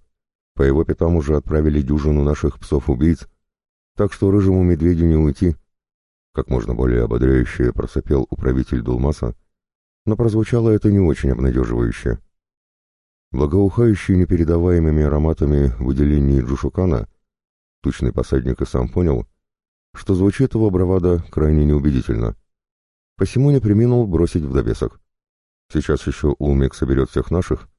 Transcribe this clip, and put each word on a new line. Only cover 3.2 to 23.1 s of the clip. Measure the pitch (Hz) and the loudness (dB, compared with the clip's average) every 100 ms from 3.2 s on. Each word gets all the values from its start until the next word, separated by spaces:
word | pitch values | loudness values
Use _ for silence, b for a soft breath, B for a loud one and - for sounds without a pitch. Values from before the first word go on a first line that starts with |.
| - _ _ _ _ _ _ - | -6 _ _ _ _ _ _ -4
так | 104 | -4
что | - 98 | 0 2
рыжему | 101 95 92 | 2 4 2
медведю | 90 85 82 85 82 | 2 2 2 2 2
не | 78 | 4
уйти», | 78 69 90 78 _ _ _ _ _ _ _ | 2 0 -2 -2 _ _ _ _ _ _ _
как | - - | -10 -4
можно | 64 55 | -4 -4
более | 60 64 60 | -2 0 0
ободряюще | 57 60 64 65 60 - 62 | 0 0 2 2 0 -2 -2
просопел | - - 67 - 71 64 | -2 -6 -6 -2 -2 -2
управитель | - 65 65 64 62 | -4 -2 -2 -2 -4
Дулмаса, | 57 62 67 - 58 - _ _ _ _ _ _ - | -4 -2 -2 -2 -6 -8 _ _ _ _ _ _ -4
но | 107 | 0
прозвучало | 117 107 110 117 113 | 0 0 0 0 2
это | 107 107 | 2 2
не | 101 | 4
очень | 87 67 69 | 2 0 -2
обнадёживающе. | 60 65 62 58 60 58 57 58 57 - _ _ _ _ _ _ _ _ _ _ | 0 0 0 -2 -2 -2 -4 -6 -6 -8 _ _ _ _ _ _ _ _ _ _
Благоухающий | 65 73 92 98 - 120 98 - 92 | -4 0 2 2 2 2 2 2 2
непередаваемыми | 87 87 80 85 87 87 80 76 | 2 2 2 2 2 2 2 2
ароматами | 76 73 80 78 73 73 69 64 | 2 2 0 0 0 2 2 0
выделений | 64 67 73 73 69 69 | -2 0 2 2 2 2
Джушукана, | 60 69 69 - 92 - - _ _ _ _ _ _ _ | 0 -4 -4 -2 0 -2 -4 _ _ _ _ _ _ _
тучный | 71 - 65 | -8 -4 -4
посадник | 64 64 67 64 64 | -4 -2 -2 -2 -4
и | 67 | -4
сам | 67 60 | -4 -4
понял, | - 87 64 - _ _ _ _ _ _ | -2 0 -2 -6 _ _ _ _ _ _
что | - - 92 | -10 -2 0
звучит | 98 - 131 | 2 2 0
его | 113 110 | 0 0
бравада | 90 90 95 87 87 - | 0 0 0 2 0 -2
крайне | - 76 76 73 | -2 2 2 2
неубедительно. | 73 71 65 58 55 57 53 _ _ _ _ _ _ _ | 2 2 0 -2 -4 -4 -8 _ _ _ _ _ _ _